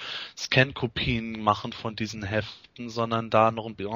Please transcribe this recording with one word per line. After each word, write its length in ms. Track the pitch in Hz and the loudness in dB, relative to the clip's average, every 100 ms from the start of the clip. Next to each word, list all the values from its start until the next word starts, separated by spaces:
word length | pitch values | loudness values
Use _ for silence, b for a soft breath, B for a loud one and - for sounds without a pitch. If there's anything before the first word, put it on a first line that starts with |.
| B B B - | B B B -10
Scan-Kopien 1040 | - 131 135 - 120 - - 117 113 110 | 2 4 4 2 -4 -2 -2 -2 -2 0
machen 320 | 107 104 117 | 2 2 -2
von 220 | - 113 107 | -8 -8 -6
diesen 280 | 107 110 | -6 -6
Heften, 640 | 98 107 107 - - - 120 | -2 -2 -2 -10 -20 -12 -6
sondern 400 | 117 113 113 113 | -4 0 0 4
da 220 | 110 113 | 6 6
noch 140 | 113 113 | 4 -6
ein 100 | 104 | -6
bi-, 140 | 101 | -6